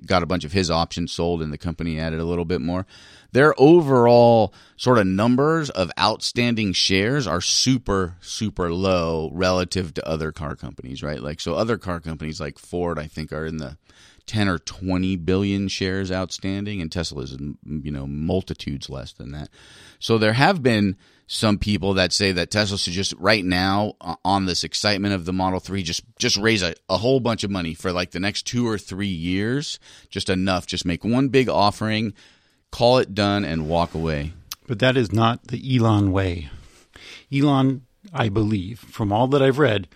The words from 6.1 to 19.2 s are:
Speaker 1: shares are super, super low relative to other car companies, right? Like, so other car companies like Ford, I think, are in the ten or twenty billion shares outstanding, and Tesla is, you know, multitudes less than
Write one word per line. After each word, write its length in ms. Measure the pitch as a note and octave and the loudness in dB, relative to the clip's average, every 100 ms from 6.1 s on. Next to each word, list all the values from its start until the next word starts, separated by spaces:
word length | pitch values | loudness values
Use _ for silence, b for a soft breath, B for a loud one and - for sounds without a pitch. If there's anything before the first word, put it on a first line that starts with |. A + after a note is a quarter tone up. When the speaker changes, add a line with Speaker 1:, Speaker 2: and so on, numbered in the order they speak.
| A2 - - A#2+ A2+ G#2 | 2 -4 -2 0 0 0
Speaker 1:
shares 520 | F2 - F#2+ G#2 C#3+ G#2+ | 0 2 2 2 0 -2
are 140 | E2+ | -2
super, 720 | - - - C3 - G2 F2+ F2+ | -2 0 2 0 0 -2 -2 -8
super 500 | - - G#2+ - F2 | -14 -6 -6 -4 -4
low 600 | F2 F#2+ F#2 E2 E2 D#2 | 0 0 2 0 -2 -4
relative 600 | D#2 F#2 F#2 F2+ - D#2 - | -2 2 2 0 -4 -6 -6
to 120 | - | -6
other 240 | D#2 D#2 | -4 -6
car 240 | - D2 B1+ | -8 -10 -10
companies, 460 | B1 - B1+ - | -12 -14 -14 -10
right? 200 | D2 C#2+ | -8 -8
Like, 180 | C2+ D#2+ | -8 -8
so 140 | - D#2+ | -4 -2
other 220 | A2+ A2 | -2 -4
car 220 | F#2+ E2+ | -6 -8
companies 400 | E2 D2+ D#2 D#2 | -8 -10 -10 -8
like 200 | D2+ - | -10 -12
Ford, 400 | - F2 F2 D#2+ | -10 -6 -4 -4
I 80 | D#2 | -8
think, 260 | - D2+ | -10 -10
are 120 | D#2 D#2+ | -8 -8
in 120 | D#2+ | -8
the 200 | C2+ D2 b b b b b | -10 -14 b b b b b
ten 200 | A2 G2+ | -2 0
or 120 | E2+ | -2
twenty 560 | - - F#2 F#2 F#2 F#2+ | -6 -8 -4 0 0 -2
billion 520 | E2 F#2+ G2+ G2 G2 | 0 0 2 0 -2
shares 420 | - F#2+ F#2+ F#2+ | -2 -4 -2 -4
outstanding, 680 | F#2 F#2 - G2 G2 G#2 G#2 | -4 -6 -6 -6 -6 -6 -8
and 100 | D#2+ | -6
Tesla 320 | F2 D#2+ D2 | -6 -6 -6
is, 120 | C2+ C2 C#2+ - - | -10 -10 -10 -12 -10
you 260 | D2+ C#2+ | -8 -6
know, 140 | C#2+ C#2 | -8 -6
multitudes 840 | C#2+ D#2+ F#2 - - - C#2+ - | -6 -2 -2 -4 -10 -8 -10 -10
less 220 | C2+ B1 | -12 -14
than 200 | - | -16